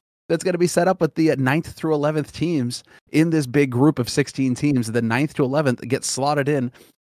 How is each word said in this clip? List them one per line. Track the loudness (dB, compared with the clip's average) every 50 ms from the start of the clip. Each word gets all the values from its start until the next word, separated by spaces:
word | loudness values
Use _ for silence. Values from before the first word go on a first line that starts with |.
| _ _ _ _ _ -4
that's | -2 -2 0
gonna | 0 0
be | 0 0 0
set | 2 2 2
up | 2 2 0
with | -2 -2 0
the, | 2 2 2
uh, | 2
ninth | 2 0 0 0 0 -2 -6
through | -8 -6 -2 0 0
eleventh | 0 0 0 0 -2 -4 -6
teams | -6 -4 -4 -2 -2 -2 -2 -4 -6 -8 -14 _ -20 -20 _ _
in | 2 2 2 2
this | 2 0 0
big | 0 2 2 2 2
group | 2 4 4 4 4 2
of | -2 -2
sixteen | -2 -2 -2 -2 -2 -2 0 0 0
teams. | 0 0 0 0 0 0 -2
The | -2 -2
ninth | 0 0 0 0 0 0 0
to | 0 -2
eleventh | 0 0 0 0 0 0 -2 -2 -4
get | -4 -4 -4
slotted | -4 -4 -2 -2 0 0 0 0 0
in | 0 -2 -2 -4 -8 -12 -20 _ _ _ _ _ _